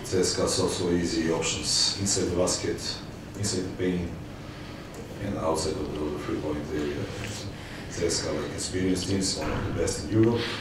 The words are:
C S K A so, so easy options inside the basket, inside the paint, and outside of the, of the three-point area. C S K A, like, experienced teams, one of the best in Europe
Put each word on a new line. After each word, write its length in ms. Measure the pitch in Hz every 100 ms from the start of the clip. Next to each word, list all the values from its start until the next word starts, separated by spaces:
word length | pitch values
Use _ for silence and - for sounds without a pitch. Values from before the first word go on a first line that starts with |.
C 140 | - 92
S 180 | 87 -
K 60 |
A 60 | 87
so, 200 | - 90
so 220 | - 87
easy 400 | 87 82 80 80
options 640 | 78 - 80 76 - - -
inside 300 | 98 95 85
the 60 | 85
basket, 440 | 90 - - - - - - - - -
inside 260 | 104 92
the 140 | - -
paint, 340 | 92 90 87 - - - - - - - - - - -
and 140 | 104 -
outside 340 | 82 - -
of 220 | - 73
the, 60 | 73
of 120 | 76
the 60 | -
three-point 440 | - - - 76 73
area. 300 | 76 73 143 - - - - - - - - -
C 160 | - 85
S 160 | 80
K 60 | 80
A, 120 | 78
like, 120 | -
experienced 560 | - - 92 95 92 98
teams, 300 | 98 95 -
one 120 | -
of 160 | - -
the 60 | -
best 240 | - -
in 180 | 98 107
Europe 200 | 113 117 - -